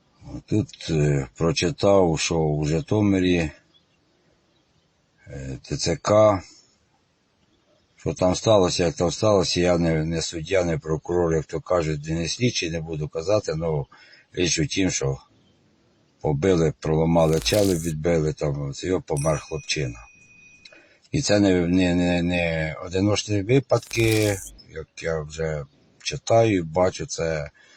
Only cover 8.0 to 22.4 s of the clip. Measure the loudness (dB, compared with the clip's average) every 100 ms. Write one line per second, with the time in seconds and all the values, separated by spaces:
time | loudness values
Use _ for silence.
8 | -8 0 0 2 4 4 4 2 -2 0
9 | -2 0 2 2 2 0 2 2 2 0
10 | -2 -4 -6 -8 -2 0 0 -2 -4 -6
11 | -2 0 2 0 -2 -8 -2 -2 0 -4
12 | -4 -4 -4 -2 -2 -2 -6 -6 -8 -8
13 | -6 -6 0 0 0 -4 -2 -2 -6 -14
14 | -20 -20 _ -2 -2 0 -2 0 -2 0
15 | -4 -6 -12 _ _ _ _ _ _ _
16 | _ _ -4 0 2 4 2 0 -2 0
17 | 4 4 4 2 2 2 2 2 -2 -2
18 | 0 0 0 -2 -4 -4 -6 -6 -4 -4
19 | -2 -2 0 -2 -4 -10 -6 -4 -6 -8
20 | -18 _ _ _ _ _ -20 -20 _ _
21 | _ -4 2 4 4 4 4 2 4 2
22 | 2 2 0 0